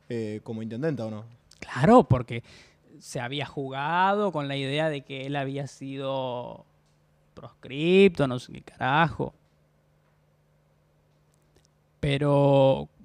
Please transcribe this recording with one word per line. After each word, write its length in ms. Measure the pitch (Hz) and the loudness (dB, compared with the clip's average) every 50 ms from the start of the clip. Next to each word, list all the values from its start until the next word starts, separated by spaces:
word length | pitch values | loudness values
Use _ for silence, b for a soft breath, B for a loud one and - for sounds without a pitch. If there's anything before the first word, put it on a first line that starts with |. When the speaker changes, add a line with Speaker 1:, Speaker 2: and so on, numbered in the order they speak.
| _ | _
Speaker 1:
eh, 320 | - 120 117 110 107 107 107 - | -10 -8 -6 -6 -6 -8 -10 -10
como 180 | - 113 110 | -10 -10 -10
intendenta, 420 | 113 110 113 117 151 165 143 117 110 | -10 -10 -8 -6 -4 -4 -4 -4 -6
¿o 20 | 110 | -8
no? 160 | 107 107 110 113 - _ _ _ _ - | -10 -12 -14 -18 -20 _ _ _ _ -20
Speaker 2:
Claro, 440 | - - - 123 143 196 240 254 156 | -16 -10 -4 2 6 8 8 8 8
porque 400 | - 135 123 117 - 120 120 - b b b b b b b b _ - 147 | 6 2 0 -2 -4 -10 -10 -10 b b b b b b b b _ -20 -20
se 200 | - - - 135 | -16 -12 -10 -8
había 280 | 123 120 139 143 131 | -8 -8 -6 -8 -8
jugado 840 | - - 151 135 131 131 135 143 156 170 180 185 196 202 208 208 196 | -8 -10 -10 -10 -8 -8 -8 -6 -2 0 0 2 2 2 0 0 -2
con 160 | 160 151 143 | -2 -4 -4
la 80 | 139 139 | -4 -4
idea 320 | 139 135 135 139 151 160 160 | -4 -4 -2 -2 -2 -2 -2
de 120 | 147 139 | -2 -6
que 240 | - - 135 135 131 | -8 -10 -12 -10 -8
él 100 | 135 143 | -6 -6
había 300 | 143 135 135 139 139 143 | -4 -4 -4 -6 -6 -8
sido 1000 | 131 - - 139 135 135 139 135 135 135 135 131 127 120 123 123 117 - - - _ _ _ _ _ _ _ _ _ _ _ _ _ _ | -10 -12 -14 -14 -12 -10 -8 -6 -6 -4 -4 -4 -6 -6 -8 -10 -12 -14 -18 -20 _ _ _ _ _ _ _ _ _ _ _ _ _ _
proscripto, 920 | - 131 120 _ _ - - 127 143 156 175 185 190 196 190 170 - 143 | -20 -20 -20 _ _ -16 -10 -6 -2 2 4 6 8 6 6 6 2 -2
no 100 | 127 123 | -2 -2
sé 160 | 123 - - - | -4 -8 -10 -16
qué 80 | 64 | -18
carajo. 720 | - - - - 127 127 139 156 165 143 - - 135 - - _ _ _ _ _ _ _ _ _ _ _ _ _ _ _ _ _ _ _ _ _ _ _ _ _ _ _ _ _ _ _ _ _ _ _ _ _ _ _ _ _ _ _ _ _ _ _ _ _ _ _ _ _ | -18 -18 -10 -6 -2 0 2 2 2 0 0 -4 -8 -8 -8 _ _ _ _ _ _ _ _ _ _ _ _ _ _ _ _ _ _ _ _ _ _ _ _ _ _ _ _ _ _ _ _ _ _ _ _ _ _ _ _ _ _ _ _ _ _ _ _ _ _ _ _ _
Pero, 880 | - 143 143 139 147 143 143 143 143 139 139 139 135 135 135 143 151 - _ _ | -2 -2 0 0 2 4 4 6 6 6 6 6 6 6 4 2 -2 -8 _ _